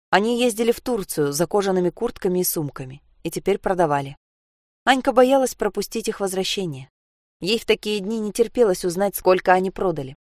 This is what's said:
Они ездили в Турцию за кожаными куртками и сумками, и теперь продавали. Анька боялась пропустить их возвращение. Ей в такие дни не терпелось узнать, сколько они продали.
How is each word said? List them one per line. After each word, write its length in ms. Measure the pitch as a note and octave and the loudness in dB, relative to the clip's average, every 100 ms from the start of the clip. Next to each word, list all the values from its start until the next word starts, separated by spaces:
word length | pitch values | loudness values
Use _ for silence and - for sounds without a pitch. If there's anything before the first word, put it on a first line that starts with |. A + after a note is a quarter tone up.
| - | 0
Они 300 | F#3 A3 A#3+ | 2 2 2
ездили 320 | B3 G#3 A#3 | 2 2 0
в 100 | A#3 | 0
Турцию 520 | - A#3 F3+ - D3 | -2 -4 -4 -2 -2
за 140 | C#3+ E3+ | 0 0
кожаными 420 | G#3 G3 F#3 F3 | 0 2 2 0
куртками 500 | - A#3+ - G3 F3+ | -2 -6 -4 -2 0
и 40 | |
сумками, 580 | F3+ - D3 - C3 C#3 _ _ | -2 -4 -6 -8 -14 -16 _ _
и 80 | E3 | -10
теперь 260 | D#3+ F#3 G3 | -6 -2 0
продавали. 600 | G#3 F#3 D#3+ C#3+ C#3 C#3+ _ _ _ _ _ _ | 0 2 2 0 -4 -12 _ _ _ _ _ _
Анька 300 | - C4 C4+ | 0 2 2
боялась 420 | A#3 B3+ C4+ B3+ - | 4 6 6 2 -2
пропустить 520 | G#3 G#3 G3 A3+ G#3+ | -4 -4 -6 -6 -6
их 120 | - | -4
возвращение. 720 | G3 F#3 F#3 - F3+ C3+ C3+ _ _ _ _ - | -4 -2 -4 -4 -4 -6 -14 _ _ _ _ -8
Ей 180 | E3+ A3+ | -2 -2
в 80 | - | 0
такие 340 | - G#3 G#3 | -2 0 -4
дни 200 | F#3+ A3+ | -4 -4
не 120 | G#3+ | -2
терпелось 540 | F#3+ A3+ - A3 F3+ F3+ | 0 0 4 2 2 -2
узнать, 300 | E3+ G3+ - | -2 -2 0
сколько 380 | F#3 F#3 - | 2 2 4
они 180 | F#3 F#3 | 2 2
продали. 440 | - F#3+ D#3+ C3 - | -2 -2 -2 -8 -14